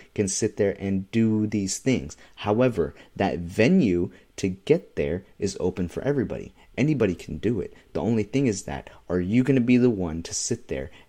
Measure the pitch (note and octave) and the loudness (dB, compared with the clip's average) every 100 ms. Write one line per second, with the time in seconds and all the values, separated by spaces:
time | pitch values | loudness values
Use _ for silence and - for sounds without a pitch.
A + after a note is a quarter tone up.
0 | - - G2 - A2 - G2+ - G2 G2 | -10 -4 -2 -2 -2 0 -2 0 -4 -4
1 | F#2+ A2+ A2+ A2 G#2+ G#2 G2 - C3+ A2+ | -2 0 2 2 0 -2 -2 -4 0 -2
2 | C#2+ - - - G#2 G#2+ B2+ G2 C#2+ - | -2 -14 -20 -8 -2 2 2 2 -4 -6
3 | - - F#2+ C#2+ E2+ G2+ A#2+ F#3+ A#2+ F2 | -12 -2 -2 -2 -4 2 4 6 4 2
4 | F2+ - _ - G2 F#2 - E3 - - | 0 -6 _ -6 -4 -2 2 0 0 -4
5 | D2 F2 - - G2 - F2+ F#2 F2 - | -2 -4 -8 -6 -6 -2 -4 -2 -4 -4
6 | C3+ C#3+ G2+ - - - - - C#3+ C#3 | -2 -2 -2 -6 -12 -18 -10 -2 0 2
7 | G#2 E2+ - D2+ G2+ A#2 - - _ - | 0 -2 -6 -4 -2 -2 -4 -10 _ -4
8 | F2+ A2+ G2+ C3 C3+ F#2+ - C#2 - - | 0 0 0 0 0 0 -4 -10 -12 -16
9 | - F2+ F2+ A#2 B2+ C3+ A#2+ B2 B2 G#2 | -4 -2 2 2 4 4 4 4 4 2
10 | F2 E2 - - - - - C#2 C2+ - | -2 -6 -8 -6 -6 -6 -6 -8 -8 -14